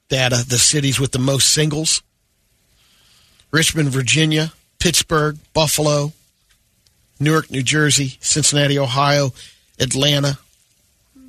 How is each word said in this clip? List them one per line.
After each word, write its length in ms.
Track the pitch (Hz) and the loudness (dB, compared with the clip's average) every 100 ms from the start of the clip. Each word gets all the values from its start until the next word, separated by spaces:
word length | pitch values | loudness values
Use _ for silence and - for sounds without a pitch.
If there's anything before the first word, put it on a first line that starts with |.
| - | -4
data, 360 | 135 127 123 123 | -2 0 0 0
the 120 | 120 | 0
cities 400 | - 156 139 127 | 2 2 0 0
with 140 | 139 | -2
the 60 | 131 | -2
most 340 | 131 135 - | 0 2 2
singles: 500 | 156 151 147 156 - - _ _ _ _ _ _ _ _ _ _ _ _ _ _ | 2 0 -2 -2 -4 -6 _ _ _ _ _ _ _ _ _ _ _ _ _ _
Richmond, 400 | 151 160 160 143 | -2 0 0 -2
Virginia, 600 | 131 127 143 156 156 160 - _ - | -2 0 0 2 0 -4 -8 _ -4
Pittsburgh, 600 | 180 - - 160 151 147 - | -2 0 0 0 0 -4 -4
Buffalo, 580 | 156 151 - 151 147 143 - _ _ _ _ _ _ _ _ _ - | -2 0 0 0 0 -2 -8 _ _ _ _ _ _ _ _ _ -2
Newark, 300 | 143 156 - | 2 2 0
New 120 | 131 | -4
Jersey, 540 | 123 156 147 135 135 - | 0 2 2 2 -2 -6
Cincinnati, 580 | - 151 135 147 143 143 | -4 0 0 2 2 0
Ohio, 540 | 135 131 143 143 135 - - - _ - | -2 0 2 2 0 -4 -16 -20 _ -6
Atlanta, 600 | 127 123 147 143 139 139 _ _ _ _ _ _ _ - | -4 0 0 2 0 -4 _ _ _ _ _ _ _ -20